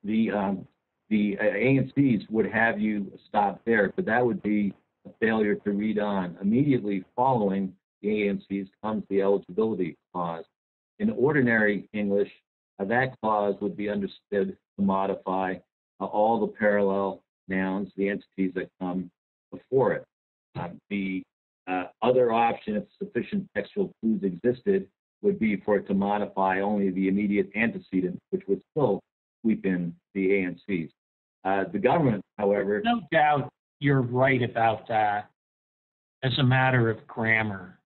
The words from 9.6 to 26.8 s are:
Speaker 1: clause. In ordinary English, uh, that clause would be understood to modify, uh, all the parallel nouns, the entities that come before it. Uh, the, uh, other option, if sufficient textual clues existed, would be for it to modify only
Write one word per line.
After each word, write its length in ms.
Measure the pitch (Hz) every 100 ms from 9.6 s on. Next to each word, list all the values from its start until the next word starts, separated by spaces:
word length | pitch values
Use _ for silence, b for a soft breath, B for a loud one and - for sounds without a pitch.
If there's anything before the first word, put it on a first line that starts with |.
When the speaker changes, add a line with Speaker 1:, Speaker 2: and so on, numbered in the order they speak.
| 110 101 85 73 _
Speaker 1:
clause. 340 | 90 87 82 80 _ _ _ _ _
In 120 | 107
ordinary 760 | 110 127 147 123 113 107 101 -
English, 360 | 107 101 101 101 - _ _ _ _
uh, 60 | 98
that 320 | 117 131 127
clause 340 | 110 107 104 98
would 160 | 101 90
be 100 | 104
understood 680 | 104 98 - _ 101 98 - _ -
to 60 |
modify, 720 | 98 95 98 95 - 92 92 92 _ _ _ _
uh, 40 | 98
all 360 | 107 107 113
the 60 | 104
parallel 760 | - 107 104 101 98 98 95 _ _ -
nouns, 420 | 95 95 95 95 95
the 100 | 98
entities 440 | 98 - - 95
that 160 | 92 92 _
come 300 | 92 90 85 _ _ _ _
before 420 | 95 _ 131 120
it. 120 | - - _ _ _ _ -
Uh, 140 | 87 - _
the, 320 | 101 95 95 - _ _ _ -
uh, 180 | 92 87 _
other 280 | 117 127 123
option, 440 | 113 117 113 - 104
if 80 | - _
sufficient 500 | 98 117 101 101 95 -
textual 360 | - - 90 -
clues 220 | 113 107
existed, 640 | 95 87 120 123 - 95 95 _ _ _
would 160 | 104 90
be 160 | 110 98
for 200 | - 101
it 100 | -
to 80 | 98
modify 640 | 98 104 101 - 95 92
only 320 | 101 104